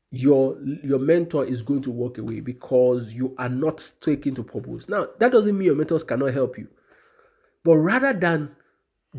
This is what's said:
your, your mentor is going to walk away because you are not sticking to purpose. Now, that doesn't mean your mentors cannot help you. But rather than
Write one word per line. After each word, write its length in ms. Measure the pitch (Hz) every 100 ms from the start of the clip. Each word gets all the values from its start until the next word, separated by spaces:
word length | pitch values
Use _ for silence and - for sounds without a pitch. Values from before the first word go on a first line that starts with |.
| _
your, 440 | 127 135 135 135 135 139 151
your 160 | 139 131
mentor 440 | 143 170 170 147
is 200 | 131 120
going 180 | 113 135
to 80 | 131
walk 300 | 120 123 113
away 220 | 117 110
because 760 | 123 123 - 127 127 123 107 113
you 180 | 127 -
are 100 | 127
not 320 | 127 156 160
sticking 540 | - - 160 147 139 123
to 80 |
purpose. 440 | 110 - 123 - -
Now, 200 | 202 - -
that 140 | 247
doesn't 260 | 240 208 196
mean 80 | 180
your 100 | 143
mentors 280 | 156 165
cannot 280 | - 120 139
help 260 | 131 127 -
you. 80 | - _ _ _ _ _ _ _ _ _
But 140 | 165 156
rather 360 | 170 254 277
than 420 | 196 175 160 139 - _ _ _ _ _